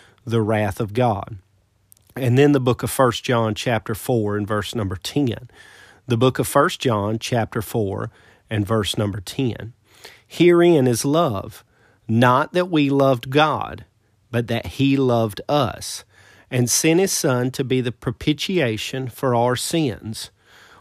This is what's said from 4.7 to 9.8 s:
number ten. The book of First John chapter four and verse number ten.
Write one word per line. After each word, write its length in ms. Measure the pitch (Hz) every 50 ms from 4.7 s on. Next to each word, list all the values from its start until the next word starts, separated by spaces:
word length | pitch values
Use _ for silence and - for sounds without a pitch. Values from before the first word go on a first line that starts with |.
| -
number 220 | 117 101 95 92
ten. 540 | 85 - - - 147 143 117 - - - - - - - - - - - - - _ -
The 100 | 127 135
book 220 | 113 127 131 - -
of 100 | - -
First 320 | - 143 156 185 - -
John 380 | - 127 110 104 101 107 113 113
chapter 420 | - - 127 117 107 - - 117
four 500 | - - - 117 104 95 101 107 110 110 _ _ _ _ _ _ _ -
and 180 | 110 104 101
verse 300 | 98 113 110 104 - -
number 240 | - 104 101 95 104
ten. 540 | 92 - - - 135 113 - - - 117 - _